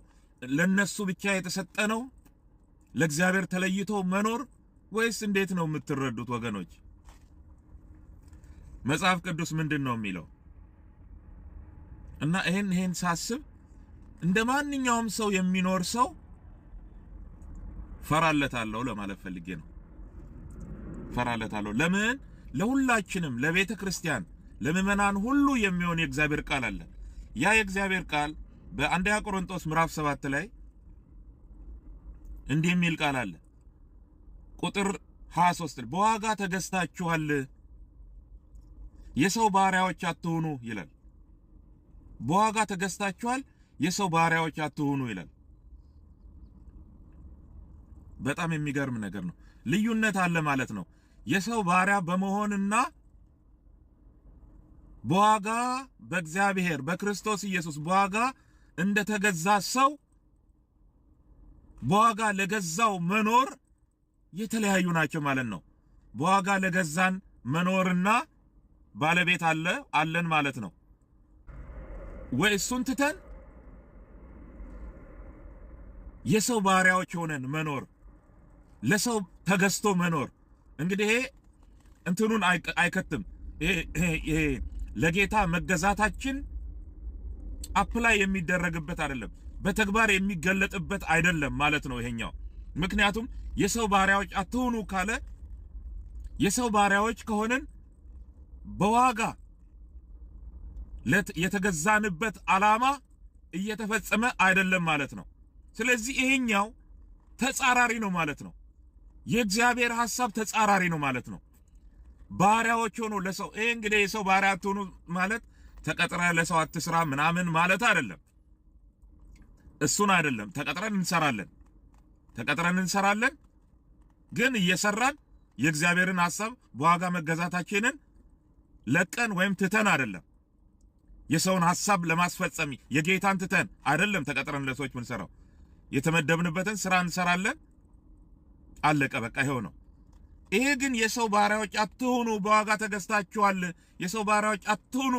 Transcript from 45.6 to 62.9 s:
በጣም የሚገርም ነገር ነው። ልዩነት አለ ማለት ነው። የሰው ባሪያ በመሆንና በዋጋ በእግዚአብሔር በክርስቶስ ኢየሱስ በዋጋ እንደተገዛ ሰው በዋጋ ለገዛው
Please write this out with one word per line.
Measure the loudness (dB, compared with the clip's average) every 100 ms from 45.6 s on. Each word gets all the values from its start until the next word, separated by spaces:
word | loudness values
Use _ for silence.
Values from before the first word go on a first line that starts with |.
| -20 -20 -20 -20 -20 -20 -20 -20 -20 -20 -20 -20 -20 -20 -20 -20 -20 -20 -20 -20 -20 -20 -20 -20 -20 -6
በጣም | -4 -2 -2
የሚገርም | -2 -2 -2 -2 -4
ነገር | -6 -6
ነው። | -8 -10 -20 -10 -2
ልዩነት | 0 2 2 0 2
አለ | 0 2
ማለት | 0 -2 -2
ነው። | -6 -10 -16 _ -14 -2
የሰው | -2 0 -2
ባሪያ | 2 2 4 2
በመሆንና | 0 -2 0 0 -2 0 0 2 0 -4 -20 -20 -20 _ _ _ -20 -20 -20 _ -20 -20 -20 -20 -20 -20 -20 -20 -20 -8
በዋጋ | 2 6 6 6 2 0 0 -2 -6 -16
በእግዚአብሔር | -6 -4 -2 0 2 2 0 -2
በክርስቶስ | -2 -2 -2 -2 -2 -2
ኢየሱስ | -2 -2 -4 -6
በዋጋ | 0 2 2 0 -2 -4 _ _ -16 -4
እንደተገዛ | 0 0 0 2 2 2 2 2 2
ሰው | 4 4 2 _ _ _ _ _ _ _ _ _ _ _ _ _ -20 -20 -20 -20 -8
በዋጋ | 2 4 4 4 0
ለገዛው | 0 0 -2 -2 0 0